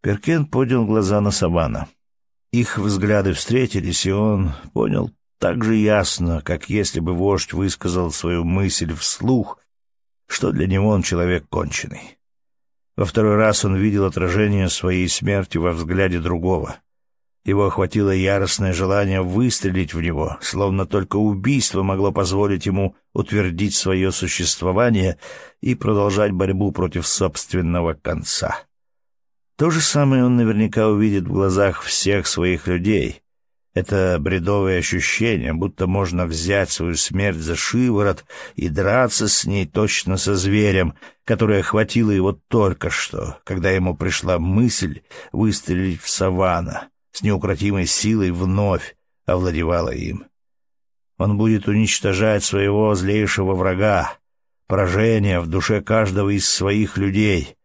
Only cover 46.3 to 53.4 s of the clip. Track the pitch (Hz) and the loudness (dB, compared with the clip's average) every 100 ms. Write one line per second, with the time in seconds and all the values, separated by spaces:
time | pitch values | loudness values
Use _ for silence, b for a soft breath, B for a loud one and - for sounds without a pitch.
46.3 | 92 95 85 87 - - _ _ - 107 | 0 0 0 -4 -10 -14 _ _ -4 -2
47.3 | 101 101 78 101 98 87 - 104 110 92 | 0 -2 -2 -2 0 -2 0 0 0 0
48.3 | 87 90 95 104 87 - - _ _ - | 0 0 0 0 -2 -4 -18 _ _ -2
49.3 | 90 92 80 82 85 82 64 - - - | 0 0 -2 0 0 -2 -4 -8 -8 -14
50.3 | _ _ _ _ _ _ _ _ _ 101 | _ _ _ _ _ _ _ _ _ -2
51.3 | 101 113 110 101 107 110 - 107 95 110 | 2 2 2 2 2 2 0 0 2 2
52.3 | 104 - 101 101 104 107 101 95 104 104 | 2 0 0 2 2 2 2 2 0 0
53.3 | - | 0